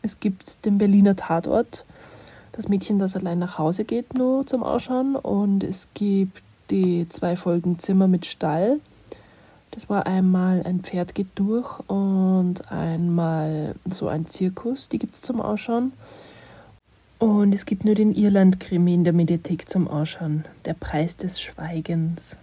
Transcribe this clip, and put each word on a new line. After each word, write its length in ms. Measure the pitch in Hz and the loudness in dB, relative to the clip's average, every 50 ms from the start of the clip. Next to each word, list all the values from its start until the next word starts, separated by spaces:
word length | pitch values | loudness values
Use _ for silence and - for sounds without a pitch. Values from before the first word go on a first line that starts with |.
Es 180 | - 214 - - | -8 -8 -8 -4
gibt 440 | - 208 190 - - - - _ - | -4 -4 -4 -4 -12 -18 -16 _ 0
den 140 | 220 202 202 | 0 2 4
Berliner 380 | 208 202 196 202 196 202 196 | 4 6 6 8 8 6 4
Tatort, 680 | 190 - - 165 165 170 - - 220 247 - - - - - - - - - - - - - - - - - | 2 -2 -2 -2 -2 0 0 0 0 0 -2 -8 -20 -20 -20 -20 -20 -20 -20 -20 -20 -20 -20 -20 -20 -20 -16
das 160 | - - 214 - | -12 -10 -2 0
Mädchen, 300 | 202 190 - - 208 196 | 0 0 0 0 0 0
das 180 | 196 185 190 | 0 0 -2
allein 220 | 190 185 175 170 175 | -4 -4 -4 -2 -2
nach 200 | 175 175 - - | -4 -4 -4 -2
Hause 260 | 156 156 185 196 214 | -2 -2 0 -2 -4
geht, 300 | - 226 240 240 - - | -4 -4 -4 -4 -4 -2
nur 320 | 254 254 254 262 269 269 | 0 0 2 2 0 0
zum 160 | - - 240 | -2 -4 -2
Ausschauen. 520 | - - - 247 - - 254 254 262 277 269 | -2 0 -2 -2 -2 -2 -2 -2 0 0 -2
Und 460 | - - - 208 202 208 202 196 196 | -2 -2 -2 0 0 2 2 2 0
es 260 | 185 180 185 185 - _ _ | 0 -2 -6 -8 -10 _ _
gibt 480 | - 208 202 196 196 196 190 - - _ _ _ _ _ - | -4 -2 0 2 2 0 0 -4 -14 _ _ _ _ _ -2
die 360 | 202 190 185 180 175 170 170 170 | 0 2 2 2 2 0 -2 -4
zwei 280 | - - - 175 175 | -6 -4 -2 -2 -2
Folgen 420 | 180 - 180 170 175 170 180 175 170 | -2 0 0 0 0 0 -2 -2 -2
Zimmer 300 | - - 196 190 190 190 | -2 2 4 4 6 4
mit 180 | 185 170 - | 4 2 0
Stall. 540 | - - _ - 156 151 165 190 226 277 302 - _ - - - - - - - - - - - - - _ _ _ | -6 -6 _ -2 -2 0 2 2 2 0 0 -4 _ -20 -20 -20 -20 -20 -20 -20 -20 -20 -20 -20 -20 -20 _ _ _
Das 160 | - 226 - - | -16 -16 -6 -2
war 180 | 208 196 - | -2 -2 0
einmal 560 | - 185 190 185 185 185 185 180 185 185 180 - | 0 2 4 4 4 4 4 2 2 2 2 0
Ein 160 | 175 185 180 | 0 -2 -4
Pferd 340 | 185 - - 175 175 180 - | -4 -4 -4 -4 -4 -4 -4
geht 140 | - 196 190 _ | -6 -6 -6 _
durch 420 | - 196 202 220 240 247 - - - - - | -2 -2 0 0 -2 -2 -6 -12 -14 -8 -4
und 840 | 196 196 196 196 196 190 190 185 190 185 180 180 175 - - - | -2 0 0 2 2 4 4 4 4 4 2 2 -2 -4 -8 -8
einmal 1040 | - 160 156 165 165 165 170 175 170 170 165 160 160 160 156 156 156 151 151 - - - _ | -6 -4 -2 -2 -2 0 0 2 2 2 2 0 0 0 -2 -2 -2 -4 -4 -6 -8 -8 _
so 240 | 180 185 - - - | -8 -6 -4 -4 -4
ein 180 | - 160 160 | -2 -4 -6
Zirkus, 640 | - - - 185 185 185 - - 233 262 269 - - | -6 -4 -2 -2 -2 -2 -4 -6 -6 -4 -6 -6 -6
die 100 | - - | -4 -6
gibt's 220 | - - - - | -6 -6 -10 -14
zum 200 | - - 247 226 | -8 -6 -6 -4
Ausschauen. 520 | - - 214 202 - - 233 240 247 262 - - - - - - - - - - - - - - - - - _ _ _ _ _ _ _ _ _ | -2 -4 -4 -4 -4 -4 -2 -2 -2 -4 -6 -10 -20 -20 -20 -20 -20 -20 -20 -20 -20 -20 -20 -20 -20 -20 -20 _ _ _ _ _ _ _ _ _
Und 360 | 226 220 208 208 208 202 196 | 2 4 4 4 4 4 2
es 120 | 202 - | 2 0
gibt 180 | - 208 190 - | -4 -4 0 2
nur 100 | 214 214 | 2 2
den 200 | 214 214 214 208 | 4 4 2 4
Irland-Krimi 800 | - 208 208 196 196 190 185 185 185 - - 190 170 175 175 175 | 4 4 4 6 8 6 6 6 4 -2 -4 0 2 2 4 4
in 100 | 180 175 | 4 4
der 80 | 170 | 4
Mediathek 560 | 165 175 170 156 175 170 - - 175 160 - - | 4 4 4 2 0 -2 -2 -4 -6 -6 -6 -4
zum 180 | - 190 175 | 0 0 0
Ausschauen, 580 | - - 147 156 160 - - 170 156 151 156 156 - - - - | 0 -2 -4 -4 -4 -6 -8 -6 -4 -4 -4 -4 -8 -18 -12 -8
Der 100 | 165 165 | -8 -8
Preis 440 | - - - - 139 165 170 - - | -6 -8 -6 -2 -2 -2 -2 -4 -6
des 220 | 196 180 - - | -6 -6 -6 -6
Schweigens. 1000 | - - - - 160 160 175 160 156 - 170 165 160 165 170 170 - - - - | -8 -10 -10 -12 -10 -6 -6 -6 -4 -2 -2 0 0 -2 -4 -6 -10 -14 -16 -18